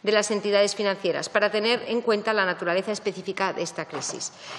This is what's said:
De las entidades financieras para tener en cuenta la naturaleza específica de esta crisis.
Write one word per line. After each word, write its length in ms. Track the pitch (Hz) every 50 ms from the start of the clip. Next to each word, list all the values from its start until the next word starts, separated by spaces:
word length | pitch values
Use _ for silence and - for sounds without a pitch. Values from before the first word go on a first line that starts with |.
| -
De 80 | 202
las 180 | 214 208 208 -
entidades 440 | 226 202 180 208 202 202 202 202 -
financieras 540 | - 214 202 190 190 - 180 156 156 156 -
para 200 | - 214 202 208
tener 340 | 208 214 208 226 240 240 -
en 140 | - 226 240
cuenta 320 | 233 233 214 208 208 220 220
la 120 | 214 190
naturaleza 460 | 185 175 175 180 175 170 190 196 220
específica 640 | 208 196 - 208 180 185 180 - 185 - 190 185 -
de 100 | - 170
esta 220 | 165 - - 156
crisis. 480 | - - 139 127 - - 117 - - - - - - -